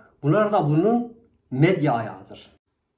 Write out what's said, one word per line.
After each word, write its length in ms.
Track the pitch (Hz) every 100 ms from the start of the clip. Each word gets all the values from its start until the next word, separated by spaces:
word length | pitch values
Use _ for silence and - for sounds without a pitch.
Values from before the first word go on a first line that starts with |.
| - _
Bunlar 280 | 139 190 208
da 140 | 202 147
bunun 480 | 156 202 240 233 - _ _ -
medya 420 | 131 165 180 147
ayağıdır. 580 | 117 107 92 - 104 - _ _ _ _